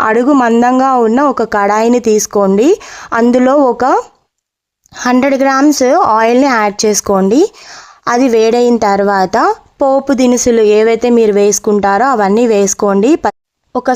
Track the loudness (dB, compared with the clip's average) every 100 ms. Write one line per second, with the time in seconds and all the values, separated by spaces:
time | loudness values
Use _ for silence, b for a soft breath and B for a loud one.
0 | 0 0 0 0 2 2 2 0 0 0
1 | 0 0 0 -2 -4 -2 -2 0 0 0
2 | 0 -2 -2 -2 0 2 2 0 B B
3 | B -2 0 2 2 2 0 0 -2 -2
4 | -4 _ _ _ _ _ _ _ _ -10
5 | -2 0 0 0 0 0 0 0 0 0
6 | 0 0 0 2 2 0 -2 -2 -2 -2
7 | -2 -2 0 0 0 -4 B B B B
8 | -6 -2 0 0 0 0 0 0 0 0
9 | 0 0 -2 -2 -2 -4 _ -4 -2 0
10 | 0 0 2 0 0 0 2 2 2 0
11 | 0 2 2 2 0 0 -2 -2 0 0
12 | 0 0 0 0 0 0 -2 -2 -2 0
13 | 0 0 -2 -8 _ _ _ -8 -4